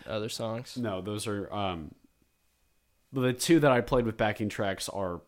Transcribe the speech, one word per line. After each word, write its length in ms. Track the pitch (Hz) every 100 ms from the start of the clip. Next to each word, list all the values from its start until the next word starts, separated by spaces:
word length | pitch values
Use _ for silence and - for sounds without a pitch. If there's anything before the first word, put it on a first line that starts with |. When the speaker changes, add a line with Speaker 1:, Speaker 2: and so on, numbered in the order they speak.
| -
Speaker 1:
other 220 | 107 107
songs? 480 | - 113 113 123 127
Speaker 2:
No, 240 | 117 92
those 260 | 95 104 110
are, 260 | 101 -
um, 400 | 104 98 87 76 - _ _ _ _ _ _ _ _ _ _ _
the 200 | 135 127
two 260 | 123 - 165
that 140 | 147
I 80 | 123
played 260 | 107 127 117
with 100 | 110
backing 320 | 110 104 107
tracks 400 | - 101 92 -
are 320 | 98 92 85